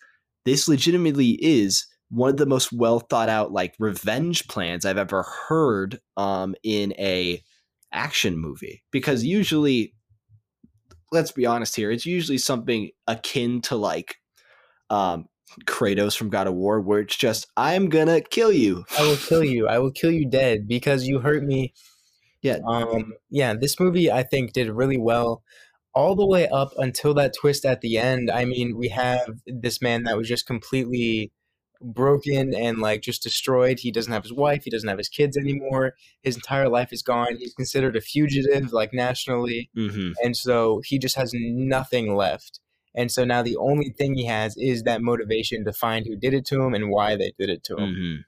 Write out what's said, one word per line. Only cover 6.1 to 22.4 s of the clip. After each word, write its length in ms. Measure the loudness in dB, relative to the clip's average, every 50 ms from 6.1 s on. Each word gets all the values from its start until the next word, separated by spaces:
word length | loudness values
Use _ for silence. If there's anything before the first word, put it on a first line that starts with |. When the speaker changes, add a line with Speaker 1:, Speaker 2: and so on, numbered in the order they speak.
| -6 -4
Speaker 1:
um, 380 | -2 -2 -2 -2 -4 -4 -6 -6 -4
in 300 | -2 0 0 0 -2 -4
a 500 | -4 -2 -2 0 0 0 -2 -2 -4 -8 _ _ _ _ _ _ _ _ _ -6
action 440 | -6 -4 -4 -2 0 0 0 0 -2
movie. 460 | -4 -8 -8 -12 -14 -16 -16 -18 _ _
Because 320 | -4 -2 0 0 0 0 0
usually, 680 | 0 2 2 2 2 2 2 4 4 4 2 0 -2 _ _ _ _ _ _ _ _ _ -20 _ _ _ _ _ -20 _ _ _ _ -20 -20 _ -2
let's 200 | 0 0 0 0
be 140 | 0 0 2
honest 300 | 2 2 0 -2 -4 -4
here, 160 | -2 -2 -2
it's 160 | -2 -2 -2 -2
usually 320 | -2 -2 -2 0 -2 -2
something 500 | 0 0 -2 -2 0 -2 -2 -2 -2 -6 -10 _ -6 -4
akin 540 | -4 -4 -4 -6 -4 -2 -2 0 -2 -2
to, 140 | -2 -2 -2
like, 400 | 0 0 0 -2 -2 -6 -8 -14 _ _ _ _ _ _ _ _ _ _ _ _ _ _ -2
um, 360 | 0 0 2 0 -2 -4 -8 -14 _ _ _ _ -20 -12 -8
Kratos 520 | -6 -2 0 0 2 2 2 0 0 0 -2
from 120 | -4 -2
God 180 | -2 0 0 0
of 80 | 0
War, 260 | 0 0 2 2 2
where 200 | 2 2 2 2
it's 140 | 2 0 -2
just, 300 | 0 0 0 0 0 -6 -6 -4
"I'm 340 | -2 0 2 2 2 2 2
gonna 320 | 4 4 4 6 4 4
kill 300 | 2 0 0 2 4 4
you." 340 | 6 6 4 4 2 0 -4 -6 -2 2
Speaker 2:
"I 60 | 2
will 140 | 2 2 2
kill 260 | 0 2 2 4 4
you. 240 | 2 2 2 0 2
I 100 | 2 2
will 140 | 0 0
kill 200 | -2 0 0 2
you 160 | 2 2 0 2
dead 400 | 2 2 4 4 2 0 0 -2
because 380 | -2 -2 0 2 0 0 0
you 140 | 0 -2 0
hurt 240 | 0 0 0 0 0
me." 300 | 0 0 -2 -2 -4 _ _ _ _ _ _ _ _ _ _ _ _ _ _